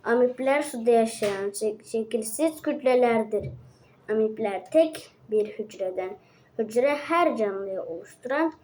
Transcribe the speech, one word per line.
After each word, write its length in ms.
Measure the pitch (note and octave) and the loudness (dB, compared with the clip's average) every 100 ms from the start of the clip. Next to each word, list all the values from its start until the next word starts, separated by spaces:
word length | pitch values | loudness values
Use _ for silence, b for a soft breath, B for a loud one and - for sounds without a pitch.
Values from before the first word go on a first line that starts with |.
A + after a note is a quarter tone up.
Amipler 580 | G3 A#3+ B3 B3 C4 C#4+ | 2 2 2 2 0 0
suda 300 | D4+ A#3+ A3+ | -2 0 4
yaşayan 600 | A#3 A3+ - G#3 G3 G3+ | 6 4 0 -2 -2 -4
şek-, 340 | - G#3+ G#3+ | -4 -4 -4
şekilsiz 760 | - A3+ A3 A#3 - - D#4+ D#4+ | -6 -6 -2 -4 -4 -2 -2 0
kütlelerdir. 880 | D4+ D4 C4 B3 A#3+ A3+ G#3+ G#3 - - b b b b - | -4 0 2 4 4 2 0 -4 -6 -12 b b b b -4
Amipler 640 | G#3+ A3 A3 G#3+ F#3+ - | 0 0 0 -4 -4 2
tek 400 | D#4 E4 - - _ - | 4 4 0 -18 _ -2
bir 160 | G#3+ G#3 | 0 0
hücreden, 720 | - G#3+ - F#3 F#3 F#4 G#4 b b b - | -6 -12 -6 -6 -4 -8 -10 b b b -6
hücre 360 | G#3+ A3+ C#4 | -2 2 2
her 420 | C#4+ - E4+ E4 A3+ | 0 0 2 2 2
canlıyı 440 | G#3 G3 G3 F#3+ | -2 -2 -6 -8
oluşturan 720 | - E3+ - - B3 C#4 D#4+ - | -8 -12 -14 -18 -4 0 -2 -4